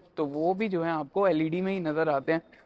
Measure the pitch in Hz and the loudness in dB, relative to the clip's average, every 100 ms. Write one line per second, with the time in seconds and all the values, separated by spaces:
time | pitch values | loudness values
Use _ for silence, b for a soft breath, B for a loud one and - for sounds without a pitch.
0 | - - 147 143 165 190 220 180 165 160 | -8 -4 -4 0 0 0 0 -2 -2 -2
1 | 143 196 196 156 160 175 190 196 160 151 | -4 0 2 4 2 0 -2 -2 -2 0
2 | 160 139 135 165 - b | 2 0 0 -2 -2 b